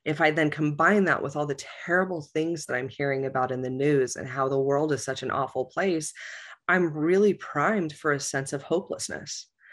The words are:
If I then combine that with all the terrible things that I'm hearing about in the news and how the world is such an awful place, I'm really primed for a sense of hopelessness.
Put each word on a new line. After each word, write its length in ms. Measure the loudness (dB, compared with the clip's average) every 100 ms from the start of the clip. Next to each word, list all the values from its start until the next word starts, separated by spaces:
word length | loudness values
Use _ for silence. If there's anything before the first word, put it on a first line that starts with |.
| -4
If 140 | 2
I 120 | 2
then 180 | 4 2
combine 540 | 2 0 4 4 6
that 180 | 4 2
with 140 | 0 -4
all 100 | -4
the 180 | -4 -8 -12 0
terrible 380 | 2 2 -4 -4
things 320 | -2 -2 -4 -4
that 100 | -4
I'm 140 | -6
hearing 380 | -4 -2 0 -2
about 240 | 0 0
in 100 | -2
the 80 | -4
news 460 | 0 2 2 2 -4
and 120 | -6
how 220 | -2 0
the 100 | 2
world 320 | 2 2 2
is 120 | 0
such 180 | -2 -4
an 80 | -2
awful 360 | -2 -2 -4 -4
place, 460 | -2 0 0 -4 -10 -16 -16 -18 -8 0
I'm 240 | 2 2
really 440 | 2 2 4 4 2
primed 580 | -2 0 2 2 -2
for 200 | -2 -2
a 60 | 0
sense 340 | -2 -4 -4
of 100 | -6
hopelessness. 800 | 0 -2 -2 -6 -6 -8 -8 -12 -14 _ -20